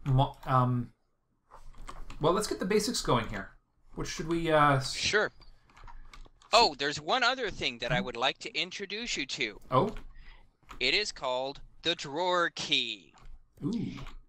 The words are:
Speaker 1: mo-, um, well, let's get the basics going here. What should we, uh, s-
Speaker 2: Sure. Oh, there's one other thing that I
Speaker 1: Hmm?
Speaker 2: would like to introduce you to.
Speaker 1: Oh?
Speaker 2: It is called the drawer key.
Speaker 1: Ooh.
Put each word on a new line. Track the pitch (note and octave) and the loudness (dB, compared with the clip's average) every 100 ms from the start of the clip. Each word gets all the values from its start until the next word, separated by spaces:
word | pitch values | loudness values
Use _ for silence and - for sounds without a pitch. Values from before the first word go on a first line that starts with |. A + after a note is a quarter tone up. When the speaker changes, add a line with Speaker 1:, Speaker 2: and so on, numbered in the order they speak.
Speaker 1:
mo-, | C#3+ C3 C#3 - | 2 4 4 0
um, | - C3 B2 B2 - _ _ _ _ _ _ - - - - - - - | 2 4 4 2 -4 _ _ _ _ _ _ -18 -16 -14 -12 -10 -10 0
well, | D3+ | 2
let's | G3 - | 4 0
get | - | -2
the | F#3 | 2
basics | G#3+ A3+ A#3+ | 2 2 0
going | E3+ B2 G#2 | 2 2 0
here. | G2+ - - _ _ - | -6 -8 -16 _ _ -14
What | - - | -8 -6
should | - D#3+ | -6 -2
we, | E3 D#3+ | 0 4
uh, | D#3 D3 C#3 | 6 6 6
s- | C3 | 2
Speaker 2:
Sure. | - - G#3+ E3+ - - - - - - - - - - - - | -2 0 2 0 -4 -20 -20 -20 -20 -16 -14 -16 -18 -18 -20 4
Oh, | A3+ G#3 C3+ | 6 6 4
there's | C#3+ D3 | -2 -2
one | D3+ B3 | 0 2
other | B3+ C4 G#3+ | 2 2 -4
thing | - D3 A#2 | -4 -4 -4
that | A#2+ | -2
I | B2 | 0
Speaker 1:
Hmm? | B2 | -2
Speaker 2:
would | A#2 | 0
like | C3 - | 0 0
to | - D3+ | -6 -4
introduce | F3+ - F#3+ G#3 A#3+ F3+ | -6 -6 -8 -6 -4 -4
you | C#3 | -4
to. | - A2+ G2 - | -2 -4 -4 0
Speaker 1:
Oh? | C3 G#3 - - - - - - _ - - | 2 2 -2 -12 -16 -18 -20 -20 _ -20 -4
Speaker 2:
It | B2+ | 0
is | F3+ G#3 | 0 -2
called | - C3+ B2+ C3+ C#3+ - - | -4 -4 -2 -4 -8 -16 -8
the | D#3+ | -4
drawer | E3+ D3 C#3+ F3+ F3+ E3+ | -4 -4 -4 0 2 0
key. | - - C#3+ A#2+ G#2 D2+ - - - - - | -2 0 0 0 -8 -14 -20 -18 -18 -20 -8
Speaker 1:
Ooh. | C#3+ A3+ A2 - - - | -4 -4 -4 -8 -12 -14